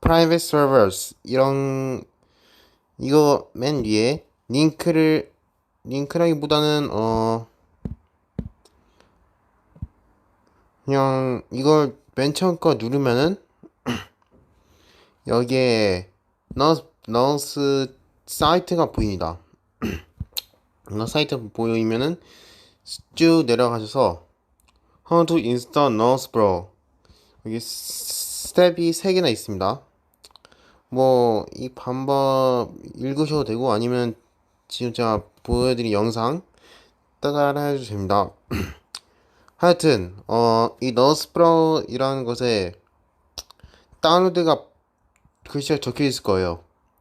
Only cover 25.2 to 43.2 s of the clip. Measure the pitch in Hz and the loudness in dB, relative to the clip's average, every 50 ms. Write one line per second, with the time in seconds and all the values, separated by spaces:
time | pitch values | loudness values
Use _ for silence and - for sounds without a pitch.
25.2 | 165 165 170 165 107 117 123 123 120 - - 147 147 135 110 107 113 120 131 131 | 4 4 2 0 0 0 -2 -4 -4 -4 0 2 2 2 2 2 2 2 2 0
26.2 | - - - 113 107 101 92 87 90 - _ _ _ _ _ _ _ _ _ _ | -2 -4 0 2 2 2 2 0 -6 -12 _ _ _ _ _ _ _ _ _ _
27.2 | _ _ _ _ _ 113 110 117 - - - - - - - - - - - - | _ _ _ _ _ -10 -10 -8 -10 -10 -14 -12 -12 -12 -12 -12 -10 -10 -10 -10
28.2 | - - - - - - - - 180 180 170 170 170 165 165 - - 196 185 185 | -8 -10 -10 -10 -12 -2 2 4 4 4 4 2 -2 -2 -2 -2 -2 0 0 2
29.2 | 180 143 113 - - - 104 92 95 98 117 139 - _ _ _ _ _ _ _ | 2 0 -2 -2 -6 -10 -6 -2 -2 -2 -2 -4 -10 _ _ _ _ _ _ _
30.2 | - - _ - _ - _ _ _ _ _ _ _ _ 127 127 131 131 127 123 | -20 -20 _ -20 _ -20 _ _ _ _ _ _ _ _ 0 2 4 4 4 4
31.2 | 120 117 110 104 - - - - 127 127 127 - - 127 127 131 135 135 139 135 | 4 2 2 0 -4 -6 -12 -12 -12 -12 -12 -12 -10 -8 -8 -6 -2 -2 0 0
32.2 | 135 135 135 131 131 131 127 123 110 - - - - - - - 123 135 135 143 | 2 2 2 2 2 2 0 0 -2 -6 -10 -18 -20 -20 -14 -10 -8 -6 -2 -2
33.2 | 156 143 151 147 131 113 110 117 127 131 107 107 117 120 123 123 123 117 110 - | -2 -2 -2 -4 -2 -4 -4 -2 0 0 0 0 0 0 0 -2 -2 -2 -4 -10
34.2 | _ _ _ _ _ _ _ _ _ _ - - 123 120 113 - 120 113 110 101 | _ _ _ _ _ _ _ _ _ _ -10 -8 -8 -6 -4 -2 -2 0 0 -2
35.2 | - _ _ _ _ - 120 120 123 131 131 117 117 113 104 101 107 117 110 113 | -4 _ _ _ _ -2 -2 0 2 0 0 -2 -2 -2 0 0 0 0 -2 -2
36.2 | 113 117 147 180 - _ _ _ _ _ - - _ _ _ _ _ _ _ _ | -2 -2 -2 -4 -8 _ _ _ _ _ -20 -20 _ _ _ _ _ _ _ _
37.2 | - 143 143 147 143 143 139 147 147 143 143 139 127 107 104 101 98 92 98 104 | -4 -2 0 2 0 0 0 -2 -2 -2 -4 -4 -6 -8 -8 -6 -2 0 2 0
38.2 | 95 82 - _ _ _ - - - - - - _ _ _ - - _ _ _ | 0 -2 -6 _ _ _ -6 -6 -6 -8 -10 -18 _ _ _ -20 -20 _ _ _
39.2 | _ _ _ _ _ _ _ _ - 175 175 175 160 160 135 104 90 87 95 98 | _ _ _ _ _ _ _ _ 2 2 2 4 2 2 2 2 -2 -6 -12 -16
40.2 | - - 107 117 117 117 113 113 117 117 - _ 123 131 117 117 127 139 156 156 | -8 -2 0 2 2 4 4 2 2 0 -2 _ -6 -2 2 4 4 4 4 2
41.2 | - - _ 165 170 170 165 165 160 160 160 151 - - 117 127 135 135 135 135 | -4 -8 _ 4 4 4 6 4 2 2 0 -2 -4 -6 -4 -4 -2 -2 -2 -4
42.2 | 127 117 120 117 123 120 113 104 92 87 95 _ _ _ _ _ _ _ _ _ | -4 -6 -6 -2 -2 0 0 0 -2 -4 -8 _ _ _ _ _ _ _ _ _